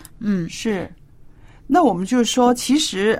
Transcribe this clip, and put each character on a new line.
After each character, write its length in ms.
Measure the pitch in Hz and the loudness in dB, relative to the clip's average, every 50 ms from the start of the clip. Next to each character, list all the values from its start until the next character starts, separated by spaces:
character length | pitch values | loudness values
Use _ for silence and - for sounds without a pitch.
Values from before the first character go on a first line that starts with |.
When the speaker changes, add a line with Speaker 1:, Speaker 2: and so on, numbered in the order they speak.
| - - - - | -20 -20 -18 -8
Speaker 1:
嗯。 300 | - 208 202 180 165 - | -4 -4 -2 -2 -4 -6
Speaker 2:
是。 420 | - - - 226 208 180 - - - - - - - - - - - - - - - - - | -10 -6 -4 -4 -4 -4 -6 -10 -14 -20 -20 -20 -20 -20 -20 -20 -20 -20 -20 -20 -20 -20 -4
那 160 | - 262 359 339 | 0 2 4 4
我 120 | 240 185 | 4 2
们 100 | 170 190 | 0 -2
就 140 | 190 254 247 | -2 0 0
是 60 | 233 | 0
说， 260 | - - 254 247 247 247 | 2 2 2 4 4 2
其 260 | 240 - - 262 311 | 0 0 0 0 0
实， 400 | 294 - - 190 196 220 220 - | 0 -2 -4 -2 0 0 0 0